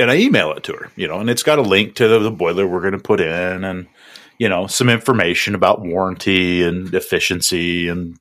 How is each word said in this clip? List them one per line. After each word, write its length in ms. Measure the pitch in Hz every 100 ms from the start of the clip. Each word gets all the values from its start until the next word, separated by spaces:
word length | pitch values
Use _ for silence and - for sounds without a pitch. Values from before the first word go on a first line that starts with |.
and 100 | 120
I 60 | 143
email 360 | 254 135 78
it 100 | 76
to 100 | -
her, 180 | - - -
you 120 | 85
know, 120 | 85
and 100 | 113
it's 140 | 117
got 160 | - 151
a 20 |
link 320 | 110 95 104 -
to 100 | 113
the, 100 | 113
the 140 | 107
boiler 340 | 104 82 87 98
we're 160 | 90
gonna 160 | 92 95
put 220 | - 101
in 420 | 80 82 90 92
and, 220 | 95 92 87 _ - - - -
you 100 | 113
know, 160 | 90 95
some 240 | - 123
information 640 | 117 - 117 87 87 -
about 280 | 101 92 - 95
warranty 800 | 87 95 90 - 95 90 90
and 280 | 87 87 92 92
efficiency 920 | - 87 - 87 - 90 87 87 87
and, 300 | 87 87 85